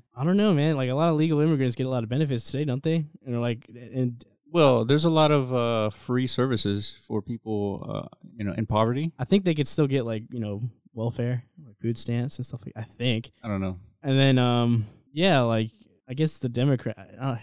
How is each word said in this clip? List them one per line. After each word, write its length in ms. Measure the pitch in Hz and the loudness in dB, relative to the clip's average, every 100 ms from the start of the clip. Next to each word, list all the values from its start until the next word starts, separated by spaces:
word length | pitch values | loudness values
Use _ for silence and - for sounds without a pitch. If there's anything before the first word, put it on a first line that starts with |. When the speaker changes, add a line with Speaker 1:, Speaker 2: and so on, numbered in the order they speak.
| - | -14
Speaker 1:
I 100 | - | -4
don't 120 | 147 190 | 0 2
know, 160 | 214 | 4
man. 220 | 156 151 147 | 4 2 0
Like, 140 | 127 | 0
a 40 | |
lot 140 | 135 170 | 0 2
of 80 | 156 | 2
legal 240 | 160 147 | 2 2
immigrants 360 | 156 151 131 120 | 2 2 0 -2
get 100 | 131 | -2
a 40 | |
lot 120 | 127 | -2
of 60 | 110 | -2
benefits 400 | 123 151 123 - | -2 0 -2 -4
today, 140 | 131 | -4
don't 180 | 151 127 | -2 -2
they? 140 | 160 165 151 - | 0 -2 -2 -10
And 80 | 135 | -6
they're 40 | 120 | -2
like, 240 | 120 117 - | -2 -4 -8
and 480 | 82 117 127 123 120 - _ _ | -20 -10 -2 -2 -2 -16 _ _
Speaker 2:
Well, 380 | 165 147 123 | 4 6 6
there's 200 | 113 147 | 4 4
a 60 | 165 | 4
lot 220 | 160 151 | 4 4
of, 200 | 151 127 | 4 2
uh, 380 | 127 117 113 107 | 0 2 2 0
free 380 | - - 127 127 | -4 -4 -2 0
services 680 | - 131 120 104 101 101 - - | 0 0 0 0 -2 -4 -12 -6
for 120 | 113 | -6
people, 840 | 101 117 110 107 101 98 - 101 - | -6 -10 -4 -2 -2 -4 -6 -8 -8
uh, 40 | - - 117 | -14 -20 -8
you 80 | |
know, 80 | 101 | -6
in 140 | 101 107 | -4 0
poverty. 440 | 107 113 123 165 - | 2 2 0 -4 -6
Speaker 1:
I 60 | |
think 200 | 123 202 | 0 2
they 80 | 185 | 2
could 120 | 151 139 | 0 0
still 220 | - 143 | 0 2
get, 160 | 135 117 | 0 -2
like, 160 | 110 - | -6 -6
you 80 | 123 | -8
know, 320 | 107 101 120 - _ | -6 -4 -6 -10 _
welfare, 500 | - 113 - 120 120 - - 139 | -6 -6 -4 -4 -4 -6 -20 -20
like 100 | 101 | -8
food 180 | 113 113 | -6 -4
stamps 400 | - 120 123 - | -4 -4 -4 -6
and 80 | 123 | -10
stuff 160 | - | -10
like, 80 | - - | -14 -14
I 60 | |
think. 500 | 113 - 123 110 110 _ | -14 -4 -2 -2 -4 _
Speaker 2:
I 60 | 117 | -6
don't 120 | 98 | -4
know. 180 | 95 92 - _ | -4 -8 -16 _
Speaker 1:
And 140 | 143 135 | -2 2
then, 220 | 135 127 | 4 4
um, 480 | 123 120 120 117 107 - _ | 4 2 4 2 0 -10 _
yeah, 280 | 147 190 147 | -2 2 4
like, 320 | 120 113 110 - _ _ - | 2 0 -2 -8 _ _ -10
I 60 | |
guess 240 | 127 156 - | -2 -2 -2
the 100 | 127 | -4
Democrat, 680 | 120 139 127 120 - 95 95 | 0 2 2 -2 -10 -14 -8
uh, 140 | 135 120 | -6 -6